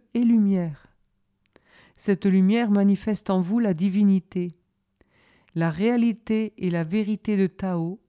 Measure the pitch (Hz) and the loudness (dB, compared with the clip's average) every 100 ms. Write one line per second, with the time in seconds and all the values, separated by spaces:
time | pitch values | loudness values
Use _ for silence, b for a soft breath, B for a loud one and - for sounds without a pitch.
0 | _ 233 240 233 202 196 170 143 _ _ | _ -2 2 4 2 0 -2 -8 _ _
1 | _ _ _ _ _ b b b b _ | _ _ _ _ _ b b b b _
2 | - 196 196 190 185 226 240 202 202 196 | -4 0 2 2 2 2 2 2 2 0
3 | - 208 - 190 175 226 226 165 196 190 | -2 -6 -2 -2 0 -2 0 0 -2 2
4 | 208 190 - 180 175 - _ _ _ _ | 2 2 -2 -8 -8 -10 _ _ _ _
5 | b b b b b 165 165 156 220 240 | b b b b b -4 -2 0 0 2
6 | 233 208 - 220 214 - 185 170 160 208 | 0 -2 -4 -4 -4 -6 -4 -2 -2 -2
7 | 208 208 - 202 190 - 190 175 165 190 | -2 -4 -2 0 0 -2 -6 -4 -6 -8